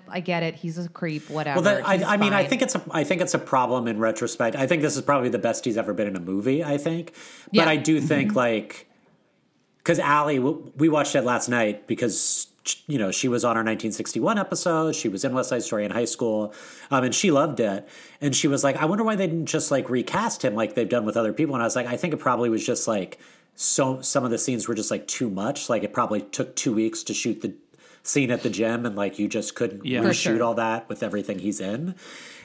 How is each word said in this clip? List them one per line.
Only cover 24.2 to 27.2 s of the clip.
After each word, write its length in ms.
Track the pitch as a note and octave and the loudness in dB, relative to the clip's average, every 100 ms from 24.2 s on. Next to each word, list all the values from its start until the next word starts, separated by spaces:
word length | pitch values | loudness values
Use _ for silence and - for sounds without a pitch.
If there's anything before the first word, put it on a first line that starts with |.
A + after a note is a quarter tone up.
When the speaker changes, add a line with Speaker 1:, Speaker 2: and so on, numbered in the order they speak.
Speaker 2:
of 60 | B2 | 0
the 80 | A#2 | 0
scenes 300 | - A#2+ G2+ | 0 -2 -2
were 80 | A2 | -2
just, 160 | G#2 | -2
like, 160 | G2+ - | -4 -4
too 200 | - A#2+ | -4 -2
much. 400 | F#2+ A2 - - | -2 -4 -4 -2
Like, 140 | A2+ | -2
it 100 | G2+ | 0
probably 280 | - A2+ G#2 | -2 0 -2
took 320 | - - B2 | -4 -6 -4
two 180 | - C#3 | -2 0
weeks 300 | A2 A2 A2+ | 2 0 -2
to 120 | - | -6
shoot 260 | G#2 | -4